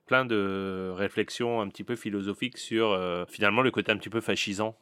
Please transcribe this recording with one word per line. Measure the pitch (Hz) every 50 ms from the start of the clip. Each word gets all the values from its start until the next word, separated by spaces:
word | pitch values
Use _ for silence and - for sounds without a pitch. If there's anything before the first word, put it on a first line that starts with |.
| _
plein | - 131 131 131
de | 120 113 104 98 98 95 98 95 95 95 92 95 92 92
réflexions | 92 101 98 - - 104 - - - 123 120 120 113
un | 104
petit | 98 - - 98
peu | - 127
philosophiques | 117 - 110 101 101 98 101 98 - 123 123 - -
sur, | - - 113 110 113 110
euh, | 101 92 92 90 87 87 87
finalement, | - - - 104 101 104 120 131
le | 123
côté | - - 104 -
un | 107
petit | 95 - 107
peu | 104 117
fascisant | - - 101 - - 107 98 95 107 110 110 -